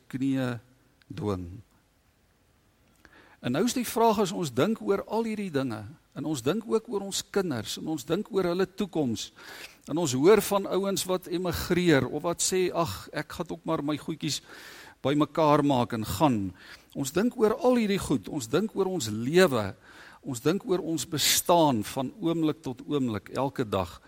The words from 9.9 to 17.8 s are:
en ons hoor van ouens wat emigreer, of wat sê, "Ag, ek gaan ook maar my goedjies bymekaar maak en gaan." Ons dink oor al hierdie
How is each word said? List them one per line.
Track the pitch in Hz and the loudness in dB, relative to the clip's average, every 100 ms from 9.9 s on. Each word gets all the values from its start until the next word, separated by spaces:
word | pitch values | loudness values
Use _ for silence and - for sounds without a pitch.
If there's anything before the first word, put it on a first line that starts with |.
en | - | -4
ons | 165 127 | -2 4
hoor | 160 214 - | 6 6 4
van | 202 196 | -2 -2
ouens | 185 196 190 185 | -2 -2 -2 -2
wat | 180 - | -4 -4
emigreer, | 175 180 - - 175 175 139 123 | -4 -2 -4 0 4 6 6 4
of | 147 | -2
wat | 170 170 | -4 -2
sê, | - 185 180 | 0 0 0
"Ag, | 170 160 - - | 0 -2 -4 -10
ek | 147 156 | -10 -8
gaan | - 170 | -8 -8
ook | 175 - | -8 -4
maar | 160 | -2
my | 143 147 | -2 -4
goedjies | - 160 156 - - - - - - - | -6 -6 -4 -6 -8 -18 -18 -20 -20 -4
bymekaar | 131 147 151 - 156 147 | 0 2 2 4 6 6
maak | 143 127 117 | 6 2 2
en | 113 104 | -2 -4
gaan." | - 151 113 95 - - - - - | 2 4 4 -2 -8 -18 -20 -12 -8
Ons | 139 | -4
dink | 175 240 240 | 0 0 2
oor | 214 - | 2 4
al | 254 | 2
hierdie | 247 | 4